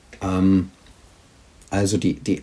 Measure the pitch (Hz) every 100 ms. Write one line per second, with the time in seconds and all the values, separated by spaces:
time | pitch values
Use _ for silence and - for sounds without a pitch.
0 | - - 95 92 95 95 92 - - -
1 | - - _ - - - - 98 98 101
2 | 92 73 - 95